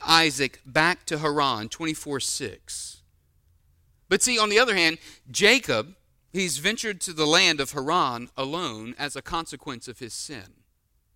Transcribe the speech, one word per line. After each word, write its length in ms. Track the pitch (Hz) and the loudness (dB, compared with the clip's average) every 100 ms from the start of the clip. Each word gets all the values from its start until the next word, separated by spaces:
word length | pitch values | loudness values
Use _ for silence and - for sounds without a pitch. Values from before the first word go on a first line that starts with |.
| - | 4
Isaac 540 | 165 160 131 131 - - | 6 6 2 -2 -4 -4
back 400 | 139 165 175 - | 2 2 0 -6
to 140 | 151 | -4
Haran, 500 | 156 147 139 113 110 | -2 0 0 0 -6
twenty-four 500 | - 160 156 147 135 | -6 -6 -6 -6 -6
six. 840 | - - 120 - - - - - _ _ _ _ _ _ _ _ _ _ - | -4 -6 -8 -12 -16 -14 -14 -18 _ _ _ _ _ _ _ _ _ _ -2
But 140 | 196 | 0
see, 160 | 247 233 | 2 2
on 100 | 214 | 4
the 100 | 208 | 4
other 160 | 247 196 | 4 4
hand, 220 | 165 160 - - - | 2 0 -10 -20 -8
Jacob, 640 | 123 202 254 - 117 110 - _ _ _ | 2 6 4 4 0 0 -10 _ _ _
he's 240 | 180 180 139 | -4 -2 -2
ventured 420 | 175 220 220 190 | -2 -2 -4 -6
to 120 | - | -6
the 140 | 156 151 | 0 4
land 320 | 170 185 156 | 6 4 2
of 140 | 135 | -2
Haran 560 | 147 135 175 143 117 120 - | -4 0 2 0 -2 -10 -8
alone 600 | 135 165 160 110 113 123 | -6 -4 -6 -8 -12 -8
as 180 | 143 139 | -8 -8
a 60 | |
consequence 680 | - 170 165 139 - 127 - | -8 -8 -8 -12 -12 -12 -12
of 120 | 123 | -14
his 140 | 120 | -12
sin. 500 | - - 131 95 _ _ _ _ _ _ | -12 -12 -14 -16 _ _ _ _ _ _